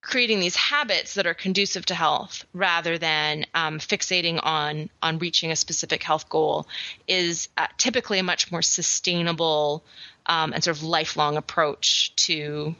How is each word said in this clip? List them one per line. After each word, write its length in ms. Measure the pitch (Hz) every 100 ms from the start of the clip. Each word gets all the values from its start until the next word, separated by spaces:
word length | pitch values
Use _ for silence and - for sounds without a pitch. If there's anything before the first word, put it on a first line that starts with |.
creating 340 | - 262 240 214
these 160 | 175
habits 600 | - - 294 285 180 -
that 120 | 196 180
are 80 |
conducive 520 | 175 185 190 202 190 -
to 80 |
health 500 | 175 160 147 - - -
rather 460 | 175 190 170 165 165
than, 480 | 160 156 151 151 -
um, 240 | 165 160 156
fixating 600 | - 202 - 185 170 165
on, 480 | - 156 147 151 156 _
on 160 | 165 160
reaching 320 | 175 - 165
a 60 | 160
specific 460 | - - - 160
health 260 | - 156 -
goal 400 | 160 156 151 156 - - - -
is, 400 | 185 175 165 - -
uh, 100 | 156 -
typically 400 | 254 247 - 196
a 40 |
much 300 | 185 175 -
more 80 | 170
sustainable, 1200 | 170 - 170 - - 175 170 165 165 151 147 151 - - - - -
um, 260 | 165 156
and 100 | 143
sort 140 | 175 151
of 60 |
lifelong 540 | 160 165 156 - 147 151
approach 760 | - - 156 - - - - -
to 580 | - 160 147 147 151 165